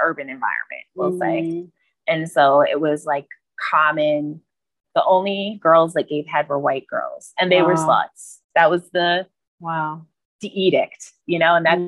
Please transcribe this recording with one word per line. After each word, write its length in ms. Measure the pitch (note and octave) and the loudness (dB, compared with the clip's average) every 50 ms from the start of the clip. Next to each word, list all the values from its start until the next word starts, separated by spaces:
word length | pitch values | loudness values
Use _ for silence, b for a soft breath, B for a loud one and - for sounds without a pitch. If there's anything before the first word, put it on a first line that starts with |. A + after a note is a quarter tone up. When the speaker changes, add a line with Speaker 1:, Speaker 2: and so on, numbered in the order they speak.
Speaker 1:
urban 260 | C#3+ E3 D#3+ D#3 C#3 C3+ | 0 -2 -2 -4 -10 -14
environment, 540 | C3 C3 A#2 G#2 D2 A#1 - - C2+ C2 - _ - | -10 -6 -6 -4 -4 -6 -8 -10 -16 -20 -20 _ -8
we'll 240 | F#3 - F#3 F3+ F3+ | -6 -4 -4 -4 -4
say. 240 | F#3 E3 E3 E3 | -4 -2 -2 -2
Speaker 2:
Mm-hmm. 240 | E3 E3 E3 E3+ F3 F3 _ _ _ _ _ _ _ - | -4 -4 -6 -8 -10 -14 _ _ _ _ _ _ _ -4
Speaker 1:
And 220 | E3 D#3+ D#3+ E3 | -4 -4 -4 -2
so 320 | - D#3+ C#3+ C#3 C3+ C#3+ | 2 4 4 6 6 4
it 180 | D3 - - D3 | 4 2 0 -2
was, 240 | D#3 D3+ D3+ D3 D3+ | 0 -2 -2 -2 -4
like, 220 | D3+ C#3+ C#3+ C#3+ - - _ _ _ _ - - - | -6 -6 -6 -8 -12 -20 _ _ _ _ -12 -6 0
common. 680 | - D#3 D#3 D3+ D3+ D#3 D3+ D3+ D3+ D3 D3 D3 D3+ D#3+ _ _ _ _ _ _ _ _ _ _ - | 2 2 2 2 2 0 0 0 0 -2 -4 -6 -10 -12 _ _ _ _ _ _ _ _ _ _ -2
The 100 | D#3+ - | 0 2
only 540 | - F#3+ F#3 F#3+ G3 G3 G3 G3 G#3 A3 G#3 | 2 2 2 2 -2 -4 -6 -6 -8 -6 -2
girls 300 | - D#3+ E3 E3 E3 E3 | 2 4 4 4 4 2
that 160 | E3+ D#3 - - | 0 -4 -4 -4
gave 180 | D3+ D3 D3 | -4 -6 -6
head 220 | D#3 D#3 D3+ D3 D3+ | -4 -4 -4 -4 -2
were 100 | C#3+ C#3 | -4 -2
white 280 | C#3+ C#3 C#3 C3+ - | -2 -2 -4 -4 -6
girls, 480 | - - - - B1+ - - - - - - | -8 -8 -8 -8 -8 -10 -14 -18 -10 -6 -2
and 140 | F#3 F3+ | 0 2
they 80 | F3+ F3+ | 4 4
were 140 | F3 E3+ F3 | 4 2 2
Speaker 2:
Wow. 340 | D#3+ D#3+ D3+ A#2+ G2+ D#2+ - _ | 0 2 2 2 0 0 -4 _
Speaker 1:
sluts. 240 | - - - - - _ _ - | -20 -20 -20 -20 -20 _ _ 2
That 160 | E3 E3 D#3 | 2 4 4
was 200 | F3 F3 F3 _ | 2 0 -4 _
the 340 | - F3 F3 F3 F3 E3 E3+ _ _ _ _ _ _ - | -4 -2 0 0 0 -2 -4 _ _ _ _ _ _ -14
Speaker 2:
Wow. 460 | E3+ E3 E3 D#3+ D#3 D#3 D#3 E3 D#3+ _ _ _ _ _ _ _ | -10 -6 -6 -4 -4 -6 -8 -10 -14 _ _ _ _ _ _ _
Speaker 1:
the 60 | - G3+ - G3 | -14 -8 -4 -2
edict, 520 | F#3+ F#3 - C3+ - - - - - - _ _ _ | 0 2 2 2 0 -2 -6 -18 -20 -20 _ _ _
you 140 | - F3 E3 | -4 0 2
know, 160 | D#3+ E3 E3+ | 4 4 4
and 100 | E3+ E3 | 4 4
that's 160 | D#3+ E3+ F3+ F3 | 2 0 0 -2